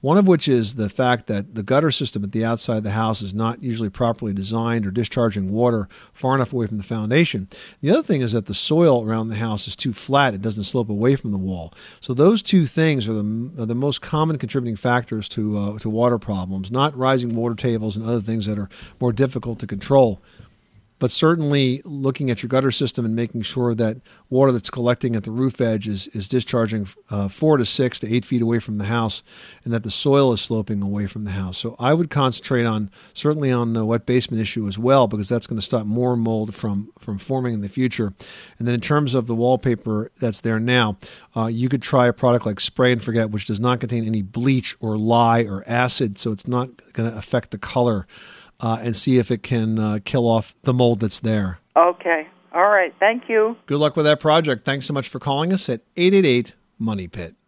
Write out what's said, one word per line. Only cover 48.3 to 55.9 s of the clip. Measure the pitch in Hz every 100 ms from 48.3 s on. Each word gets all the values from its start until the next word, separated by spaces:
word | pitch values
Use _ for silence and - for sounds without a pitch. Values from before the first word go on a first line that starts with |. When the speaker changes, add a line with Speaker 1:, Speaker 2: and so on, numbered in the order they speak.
| - - _
Speaker 1:
Uh, | 117 113
and | 117
see | 113 - 127
if | 117
it | 113
can, | - 123 110 110
uh, | 107 107
kill | - 139 120
off | 113 110 -
the | -
mold | 127 123 113
that's | 110 -
there. | 113 110 95 87 _ 151
Speaker 2:
Okay. | 175 175 175 165 156 _ _
All | 160 196
right. | 208 175 -
Thank | 202 233 -
you. | 226 220 233 -
Speaker 1:
Good | 143
luck | 151 143
with |
that | 151 151
project. | 156 156 156 120 -
Thanks | 139 131
so |
much | 143 127
for | 131
calling | 143 139 165
us | 190 -
at | 165 _